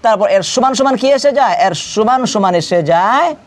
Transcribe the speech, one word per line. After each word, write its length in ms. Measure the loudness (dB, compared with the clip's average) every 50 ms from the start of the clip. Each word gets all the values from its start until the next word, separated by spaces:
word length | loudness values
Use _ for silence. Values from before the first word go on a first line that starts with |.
| 2
তারপর 220 | 0 0 2 0 0 0
এর 80 | 0 0 -2 -2
সমান 200 | 0 0 0 0 0
সমান 160 | 0 0 0 0
কি 60 | 0 0 0
এসে 140 | 2 2 0 2 2
যায়? 160 | 0 0 0 0 0
এর 80 | -2 -2 -4 -10 -6 -4
সমান 280 | -2 0 0 0 0 -2 -2 -2
সমান 200 | 0 0 2 0 0
এসে 180 | -2 0 -2 -2 0 2
যায় 380 | 0 2 2 2 0 0 0 -2 -4 -8 -16